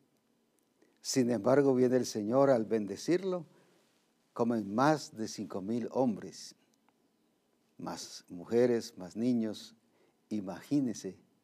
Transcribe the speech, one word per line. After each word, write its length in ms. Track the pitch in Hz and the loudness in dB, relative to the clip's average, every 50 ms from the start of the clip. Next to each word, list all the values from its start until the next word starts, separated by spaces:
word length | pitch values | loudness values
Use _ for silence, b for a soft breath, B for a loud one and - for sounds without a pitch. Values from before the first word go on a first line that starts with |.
| _ _ _ _ _ _ _ _ _ _ _ _ _ _ _ _ _ _ _ _ | _ _ _ _ _ _ _ _ _ _ _ _ _ _ _ _ _ _ _ _
Sin 280 | - - - 135 123 120 | -8 -2 0 2 2 2
embargo, 460 | 123 110 101 123 131 143 139 139 131 | 0 0 2 4 4 6 6 4 4
viene 220 | 123 123 123 127 127 | 4 4 4 4 2
el 80 | 117 | 0
Señor 440 | - - 113 104 104 120 135 139 135 | 0 -4 -4 -2 2 4 4 6 6
al 140 | 135 117 110 | 6 4 2
bendecirlo, 840 | 95 110 113 104 95 98 92 - - 165 180 190 190 180 180 156 - - _ _ _ _ _ _ _ _ _ _ _ _ _ _ _ | 0 0 -2 -2 -2 -6 -6 -2 -2 -2 0 0 -2 -4 -6 -8 -12 -18 _ _ _ _ _ _ _ _ _ _ _ _ _ _ _
comen 420 | _ - 120 117 120 113 104 95 101 | _ -2 0 0 0 0 -2 -2 0
más 440 | 117 135 151 156 139 - - - 110 | 2 4 4 4 2 -2 -8 -10 -8
de 100 | 110 101 | -8 -8
cinco 340 | - - 104 - - 101 | -8 -10 -10 -8 -8 -8
mil 280 | 90 101 117 120 110 - | -4 -4 -4 -4 -4 -2
hombres, 640 | - 117 135 123 101 90 92 90 - - - - - _ _ _ _ _ _ _ _ _ _ _ _ _ _ _ _ _ _ _ _ _ _ _ _ - | 0 0 2 2 0 -2 -8 -12 -14 -16 -18 -18 -20 _ _ _ _ _ _ _ _ _ _ _ _ _ _ _ _ _ _ _ _ _ _ _ _ -14
más 460 | 127 - - - - - - - - _ | -12 -10 -10 -10 -12 -14 -16 -18 -18 _
mujeres, 680 | 90 90 87 90 113 117 123 123 120 117 110 - - - | -16 -14 -8 0 2 4 4 4 4 0 -2 -6 -12 -14
más 200 | 92 90 - 104 | -14 -12 -6 -2
niños. 580 | 117 127 123 117 113 110 101 - - - - _ _ _ _ _ _ _ _ _ _ _ | 0 0 2 2 0 -2 -4 -8 -12 -18 -20 _ _ _ _ _ _ _ _ _ _ _
Imagínese 880 | 107 107 95 95 90 85 - - 143 147 135 120 98 - - 95 90 - _ _ _ _ | -6 -6 -6 -6 -10 -12 -6 -2 0 0 0 0 -2 -4 -8 -10 -10 -10 _ _ _ _